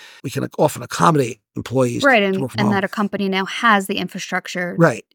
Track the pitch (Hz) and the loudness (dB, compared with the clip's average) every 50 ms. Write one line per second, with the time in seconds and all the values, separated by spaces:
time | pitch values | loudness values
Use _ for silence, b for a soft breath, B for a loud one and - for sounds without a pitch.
0 | B B B B B 131 - 135 123 123 - - 165 147 - 110 120 - - - | B B B B B -8 -6 -6 -6 -6 -2 0 0 0 0 -2 -12 -10 -4 2
1 | 170 170 160 147 131 117 - _ _ _ - 127 - - 120 131 127 123 120 120 | 2 4 4 4 2 0 -4 _ _ _ -12 -12 -8 -4 0 0 0 0 0 0
2 | 269 285 254 214 202 196 190 190 - - - - 208 208 208 190 196 185 - - | 2 4 4 4 4 2 0 -2 -4 -4 -2 0 0 2 2 0 -2 -4 -4 -2
3 | 208 196 - 196 202 190 190 190 190 185 - - 240 233 208 202 196 - 196 196 | -4 -2 -2 -2 -2 -2 0 -2 -2 -4 -6 0 4 4 4 4 2 0 -4 -4
4 | 185 180 - 185 - - 185 185 - - - 180 180 175 190 170 165 156 117 92 | -4 -6 -6 -10 -10 -6 -6 -6 -6 -6 -8 -6 -6 -6 0 4 4 4 4 0
5 | - _ | -8 _